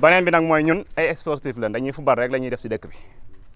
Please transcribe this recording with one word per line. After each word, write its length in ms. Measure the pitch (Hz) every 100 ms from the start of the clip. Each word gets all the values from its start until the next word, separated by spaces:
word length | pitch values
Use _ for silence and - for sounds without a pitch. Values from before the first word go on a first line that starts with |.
Beneen 220 | 156 180 180
bi 60 |
nag 120 | 165
mooy 200 | 160 156
ñun 200 | 156 175 - -
ay 200 | 160 160
sportif 400 | - 143 147 120
lañ, 140 | 110
dañuy 200 | 113 135
football 240 | 135 139 120
rek 140 | 123
la 80 | 131
ñuy 100 | 127
def 100 | 120
si 80 | 113
dëkk 200 | 110 -
bi. 40 | - - - - - -